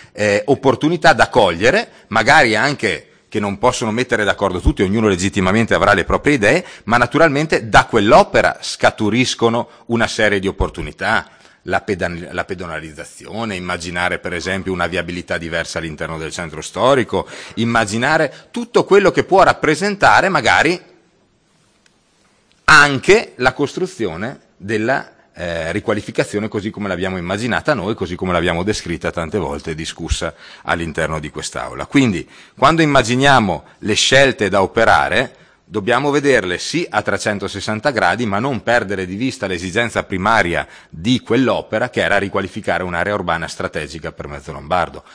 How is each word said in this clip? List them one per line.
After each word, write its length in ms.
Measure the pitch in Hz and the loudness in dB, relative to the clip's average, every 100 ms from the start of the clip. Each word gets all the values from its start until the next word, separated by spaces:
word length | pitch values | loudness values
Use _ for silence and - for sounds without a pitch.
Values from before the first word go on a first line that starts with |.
| - | -20
eh, 300 | - 104 101 120 | -4 0 2 2
opportunità 640 | 131 139 117 151 170 165 | 2 2 2 0 2 2
da 160 | 113 113 | 4 4
cogliere, 600 | 123 98 85 110 196 - - _ | 4 4 4 2 2 -2 -12 _
magari 460 | 110 110 156 123 | 0 4 6 4
anche 540 | 107 135 139 107 78 - _ _ | 2 0 -2 -2 -4 -8 _ _
che 120 | 107 | -4
non 180 | 101 98 | -4 0
possono 320 | 123 - 113 | 0 0 -2
mettere 320 | 110 131 113 | -2 -2 0
d'accordo 380 | 101 95 98 90 | 0 0 -2 0
tutti, 220 | - 143 | 0 2
ognuno 260 | 95 110 107 | 0 2 2
legittimamente 640 | 90 95 101 92 107 113 | 2 0 0 2 2 2
avrà 180 | 87 101 | 4 4
le 120 | 101 | 4
proprie 300 | - 92 143 | 2 0 2
idee, 300 | 143 101 160 - - | 2 2 2 -2 -12
ma 140 | - 120 | -2 0
naturalmente 680 | 120 143 165 139 156 170 110 | 2 4 4 2 0 -2 2
da 180 | 131 123 | 2 4
quell'opera 720 | 113 101 160 202 120 90 - | 2 6 6 6 2 2 -2
scaturiscono 1080 | - - 117 - 107 117 123 - 113 120 113 - - | -8 0 0 2 0 0 0 2 0 0 -4 -12 -4
una 200 | 117 107 | 0 0
serie 320 | - 107 101 | 2 2 2
di 80 | 95 | -2
opportunità. 840 | - 85 - 76 - 95 107 - - _ _ | -2 -4 -4 -12 -6 -2 -2 -2 -12 _ _
La 180 | - 92 | -4 -4
pedan-, 480 | - 90 90 85 80 | -2 -4 -4 -6 -10
la 140 | 87 | -8
pedonalizzazione, 1120 | 85 90 87 78 80 73 73 - - 104 113 92 | -8 -10 -10 -10 -12 -16 -18 -18 -14 -8 -6 -6
immaginare 640 | 90 87 85 87 90 87 | -6 -8 -6 -2 -2 -2
per 140 | 92 | -6
esempio 380 | 87 85 95 92 | -6 -4 -4 -4
una 140 | 90 87 | -4 -2
viabilità 500 | 87 85 87 - 87 | -4 -6 -8 -6 -8
diversa 420 | 82 82 80 82 | -4 -6 -6 -8
all'interno 400 | 82 76 78 80 | -8 -8 -10 -8
del 120 | 80 | -8
centro 300 | 78 82 76 | -10 -10 -10
storico, 640 | - 92 120 139 107 98 - - - | -10 0 2 2 0 -4 -4 -10 -14
immaginare 920 | - 117 117 107 113 131 160 147 - - | -4 0 0 0 0 0 0 0 -4 -12
tutto 320 | 233 233 196 | -10 -2 0
quello 260 | - 196 185 | 4 4 4
che 140 | 165 | 2
può 180 | - 190 | 2 6
rappresentare 880 | 151 - 135 151 202 196 127 107 175 | 6 4 0 0 -2 2 6 6 4
magari 600 | 165 110 90 139 175 - _ _ _ _ _ _ _ _ _ _ _ _ _ _ _ _ _ | 2 4 4 2 0 -8 _ _ _ _ _ _ _ _ _ _ _ _ _ _ _ _ _
anche 680 | - 151 143 135 - 208 - - | 4 6 6 2 4 4 2 -2
la 160 | 127 | -2
costruzione 880 | - 139 - 180 - 101 80 113 - _ _ | 0 -4 -2 -6 -4 -6 -4 -8 -10 _ _
della, 560 | 95 110 113 139 - _ _ | -6 -2 0 -2 -4 _ _
eh, 380 | - 87 82 80 | -10 -6 -4 -4
riqualificazione 760 | 98 - 104 - - - 101 107 | -4 -2 -4 -2 -4 -2 -4 -4
così 220 | 110 101 | -4 -6
come 180 | - 104 | -6 -4
l'abbiamo 300 | 90 92 92 | -4 -2 -4
immaginata 560 | 87 101 120 87 - | -4 -4 -2 -2 -2
noi, 200 | 135 92 | -2 -4
così 220 | 113 87 87 | -6 -6 -6
come 160 | 92 | -2
l'abbiamo 300 | 87 87 85 | 0 0 0
descritta 480 | 95 104 85 85 85 | -2 -4 -6 -6 -6
tante 260 | 87 82 101 | -6 -6 -4
volte 360 | 71 73 82 | -4 -6 -8
e 20 | |
discussa 580 | 80 78 - 82 - 82 - - - | -8 -10 -10 -8 -6 -6 -10 -18 -14
all'interno 580 | - 85 82 78 78 78 | -6 -4 -4 -4 -4 -4
di 80 | 73 | -8
quest'aula. 560 | 76 - - 60 64 | -10 -10 -10 -10 -10
Quindi, 420 | 73 143 123 85 - - - - | -2 2 2 0 -6 -18 -20 0
quando 240 | 135 165 | 2 4
immaginiamo 840 | 156 139 113 123 143 131 101 78 - _ | 4 2 2 2 4 4 4 -2 -8 _
le 140 | 101 | -4
scelte 540 | 101 - 135 139 - 101 | 0 2 4 4 2 0
da 140 | 98 | 2
operare, 760 | 92 - 110 85 69 95 135 - _ _ | 2 4 4 4 4 0 -2 -6 _ _
dobbiamo 460 | _ 104 101 120 143 | _ -6 0 0 2
vederle 460 | 143 143 123 92 87 | 0 2 2 2 -4
sì 280 | - 160 170 | -4 -6 -2
a 140 | 107 | -2
trecentosessanta 880 | 104 101 110 101 95 101 101 107 147 | -2 -2 -2 -4 -6 -8 -6 -4 -2
gradi, 340 | 113 90 101 | 0 0 0
ma 140 | 120 101 | -2 -2
non 240 | 135 117 | -2 -4
perdere 420 | 110 120 98 98 | 0 0 0 -4
di 120 | 92 98 | -6 -4
vista 300 | 127 - 98 | -6 -4 -6
l'esigenza 580 | 90 90 95 117 101 | -4 -4 -2 -2 -2
primaria 640 | - 95 101 113 87 78 69 - - | -4 -2 2 2 2 -2 -6 -12 -20
di 320 | 73 98 123 | -8 -2 -2
quell'opera, 680 | - 117 123 87 - 107 123 | 0 2 2 0 -2 -4 -4
che 100 | 113 | -2
era 160 | 85 101 | 0 0
riqualificare 680 | 98 98 95 110 101 85 | 0 -4 -6 -6 -4 -4
un'area 280 | 90 87 92 | -2 -4 -2
urbana 360 | 104 87 82 80 | -2 -2 -4 -4
strategica 640 | - 90 82 76 78 82 | -8 -8 -6 -10 -10 -12
per 160 | - 73 | -12 -14
Mezzo 240 | 71 73 | -14 -14
Lombardo. 520 | 69 71 90 78 71 - | -14 -4 -2 -2 -6 -20